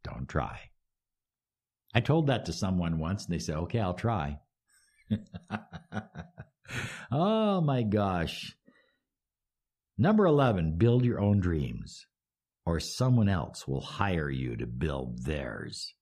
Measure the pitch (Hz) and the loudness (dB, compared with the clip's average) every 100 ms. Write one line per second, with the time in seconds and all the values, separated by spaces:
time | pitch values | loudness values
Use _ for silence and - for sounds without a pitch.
0 | - 55 67 78 53 52 - _ _ _ | -10 -8 -4 -2 -2 -8 -16 _ _ _
1 | _ _ _ _ _ _ _ _ _ 120 | _ _ _ _ _ _ _ _ _ 0
2 | 117 160 147 117 - 85 98 92 85 80 | 4 2 2 0 -2 -4 -2 0 0 -2
3 | 78 98 - 85 85 78 87 117 95 87 | -2 -4 -4 -6 -4 -4 -2 -2 -2 -2
4 | 117 107 71 73 _ _ _ _ _ _ | -2 -2 -4 -8 _ _ _ _ _ _
5 | _ - - - _ - - - _ - | _ -6 -6 -18 _ -10 -10 -18 _ -12
6 | - - - - - _ - 123 - - | -10 -18 -18 -20 -20 _ -12 -8 -8 -10
7 | - 139 190 220 214 190 151 131 110 104 | -4 0 2 2 0 2 2 2 2 2
8 | 98 90 80 - - - _ _ _ _ | 2 0 -2 -6 -14 -18 _ _ _ _
9 | _ _ _ _ _ _ _ _ _ - | _ _ _ _ _ _ _ _ _ 0
10 | 143 214 190 143 135 98 80 82 117 123 | 4 6 6 6 6 4 0 4 6 6
11 | 123 107 101 104 90 80 64 57 55 - | 4 2 4 4 4 0 -2 -6 -12 -16
12 | - _ _ _ _ _ - 82 - - | -20 _ _ _ _ _ -2 -2 -2 -2
13 | 131 123 101 95 60 - - 67 - - | 2 4 4 2 -2 -8 -6 -6 -6 -2
14 | 101 87 73 67 62 57 60 60 80 69 | 0 0 -2 -2 -4 -6 -6 -4 -2 -2
15 | 64 60 64 76 64 53 - - - _ | -6 -6 -4 -4 -6 -8 -12 -12 -14 _